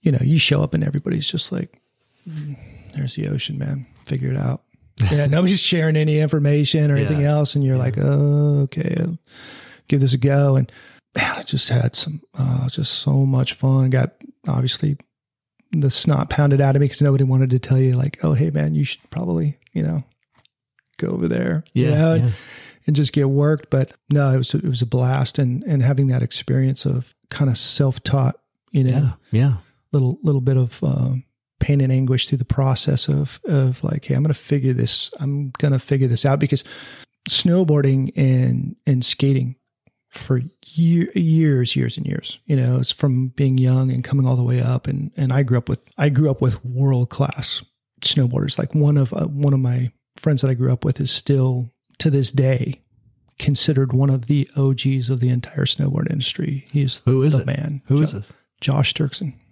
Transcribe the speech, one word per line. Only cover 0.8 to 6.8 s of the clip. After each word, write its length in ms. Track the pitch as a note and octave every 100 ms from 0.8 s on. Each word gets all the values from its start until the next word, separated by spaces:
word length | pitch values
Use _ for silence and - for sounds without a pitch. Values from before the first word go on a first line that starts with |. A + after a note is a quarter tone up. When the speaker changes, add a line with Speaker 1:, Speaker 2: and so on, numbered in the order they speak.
Speaker 1:
everybody's 440 | D3+ C#3+ - E3+ D3
just 240 | E3 -
like, 260 | - F3 _ _ _ _ _ F3+
"Mm, 300 | D#3 D3 C#3 - - -
there's 180 | D3 C3
the 120 | - -
ocean, 320 | B2+ - C#3+
man. 260 | C#3 C#3 B2+ _
Figure 260 | - C#3 C3
it 60 | C3
out." 260 | B2 C3 _ _ _ - G#2
Yeah. 140 | D3
Speaker 2:
<laughs> 40 | C#3+
Speaker 1:
Nobody's 300 | D3+ F3+ F#3+
sharing 340 | - F3 D#3+
any 220 | D#3 D#3 D3+
information 680 | D3+ D#3 C#3+ D3 D3 D#3